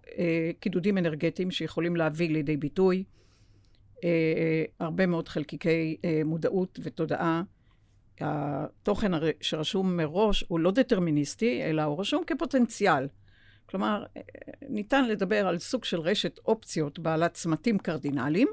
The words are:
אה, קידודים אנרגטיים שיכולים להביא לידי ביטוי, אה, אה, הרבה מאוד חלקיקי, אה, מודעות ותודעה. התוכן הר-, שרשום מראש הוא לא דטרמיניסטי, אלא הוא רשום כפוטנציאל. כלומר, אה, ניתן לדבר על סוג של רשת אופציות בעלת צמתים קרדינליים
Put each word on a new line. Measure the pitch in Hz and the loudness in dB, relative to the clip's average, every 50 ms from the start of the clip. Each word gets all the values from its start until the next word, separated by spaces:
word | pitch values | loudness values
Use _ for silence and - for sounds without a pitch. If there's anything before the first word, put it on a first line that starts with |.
| - - - - | -8 -8 -4 -2
אה, | 175 170 165 165 160 170 170 - | 0 2 2 2 0 -2 -2 -4
קידודים | - 208 170 185 160 208 202 190 | -4 -2 0 0 2 2 2 2
אנרגטיים | 170 165 156 143 165 165 - - 180 185 | 2 0 0 0 -2 -2 0 -2 -4 -4
שיכולים | - - 160 156 - 170 165 175 170 | -4 -4 -6 -4 -2 -2 -2 0 0
להביא | 170 160 156 151 156 175 160 | 0 0 0 0 0 0 0
לידי | 156 156 147 147 156 | 0 0 0 0 -2
ביטוי, | 143 151 143 - 185 190 185 180 185 190 - _ _ _ _ _ _ _ - - - - _ _ - - - - - - | -2 -2 -2 0 2 4 4 4 2 -2 -6 _ _ _ _ _ _ _ -20 -20 -20 -20 _ _ -20 -20 -20 -10 -4 0
אה, | 175 | 2
אה, | 170 165 160 160 160 - 165 160 160 160 - - - - 175 | 2 2 2 2 2 2 2 2 2 0 -2 -2 -6 -6 -6
הרבה | 160 165 180 190 | -4 0 0 2
מאוד | 180 170 165 170 - | 2 2 0 -2 -4
חלקיקי, | - 160 147 - 165 160 - 165 165 165 160 160 156 - - | -6 -6 -6 -6 -6 -2 0 2 2 2 2 -2 -4 -4 -2
אה, | 175 156 156 156 | 0 0 0 0
מודעות | 156 160 160 151 - - 185 185 - - - | 0 0 0 0 0 0 0 -2 -2 -6 -8
ותודעה. | 156 156 - - 160 151 151 - 175 165 165 165 185 - _ _ _ _ _ _ _ _ _ _ _ _ _ - | -10 -8 -4 -4 -2 -2 -2 0 0 0 0 0 -2 -6 _ _ _ _ _ _ _ _ _ _ _ _ _ -8
התוכן | - 151 147 147 147 147 143 143 151 - - _ - 208 202 - 220 190 175 | -6 -4 -4 -4 -4 -4 -4 -4 -6 -8 -10 _ -2 -2 0 0 2 0 2
הר-, | 143 160 156 151 - | 2 0 -2 -2 -2
שרשום | - - 160 156 156 - - 190 190 185 180 | -4 -6 -4 -4 -4 -2 -2 0 0 0 0
מראש | 170 156 147 156 190 220 208 196 - - - | 0 -2 0 0 2 2 4 4 2 0 0
הוא | 175 165 | 0 2
לא | 160 180 | 2 4
דטרמיניסטי, | 190 262 254 - 240 190 175 165 147 147 147 - - - 220 240 - - 156 | 4 4 4 4 4 2 2 2 2 2 0 0 -2 0 0 0 0 0 -2
אלא | 160 156 156 | -2 0 0
הוא | 151 151 147 165 | 0 0 -2 -2
רשום | 202 - 294 339 349 | -2 -2 -2 -2 -2
כפוטנציאל. | - 330 - 349 - - 254 240 - - - 202 185 156 135 131 139 - - - - - - - - - _ _ | -2 -4 -4 -2 0 2 2 2 2 0 2 2 4 4 2 0 -4 -8 -14 -20 -20 -20 -20 -20 -20 -20 _ _
כלומר, | - - 190 214 214 208 202 - - - | -8 -6 -2 -2 -2 -2 -2 -4 -10 -14
אה, | - - - - - - - - - 277 - | -18 -18 -18 -18 -20 -18 -18 -18 -16 -10 -8
ניתן | - 208 202 - 269 277 262 226 | -6 -6 -2 2 2 4 4 2
לדבר | 208 160 196 185 214 208 196 | 0 0 0 0 2 2 2
על | 185 170 175 | 0 0 -2
סוג | - - - 233 - | -4 -4 -4 -4 -4
של | - 190 175 | -4 -4 -2
רשת | 151 175 208 - - 170 - - - | 0 0 0 0 -2 -4 -6 -4 -2
אופציות | 196 226 220 - - - 165 151 147 - 175 | 0 0 0 -2 -4 -2 -2 -2 -2 -4 -4
בעלת | 160 160 160 156 170 165 - | -2 -2 0 2 2 0 0
צמתים | - - 165 156 151 - 240 208 190 | -2 -2 -2 0 0 2 2 0 0
קרדינליים | - - 160 - 139 143 139 143 120 147 156 196 277 427 | 0 -2 -4 -2 -2 -2 -2 0 0 0 2 4 2 2